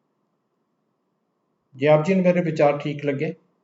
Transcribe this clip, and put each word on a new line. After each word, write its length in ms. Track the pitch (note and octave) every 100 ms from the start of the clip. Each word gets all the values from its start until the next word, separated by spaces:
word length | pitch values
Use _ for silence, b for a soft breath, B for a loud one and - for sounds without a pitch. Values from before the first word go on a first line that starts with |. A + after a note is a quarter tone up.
| _ _ _ _ _ _ _ _ _ _ _ _ _ _ _ _ _ C3
ਜੇ 120 | C#3+
ਆਪ 180 | D3+ E3
ਜੀ 80 |
ਨੂੰ 100 | F#3+
ਮੇਰੇ 180 | F3+ F3
ਵਿਚਾਰ 360 | E3 D3+ D3 C#3+
ਠੀਕ 280 | D3+ D3 C#3+
ਲੱਗੇ, 280 | C3 A#2 - _ _